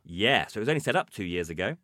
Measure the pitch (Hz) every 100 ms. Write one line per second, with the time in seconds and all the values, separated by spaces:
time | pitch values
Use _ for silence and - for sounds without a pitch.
0 | - 85 113 123 73 107 113 156 131 180
1 | - - 92 87 82 80 98 165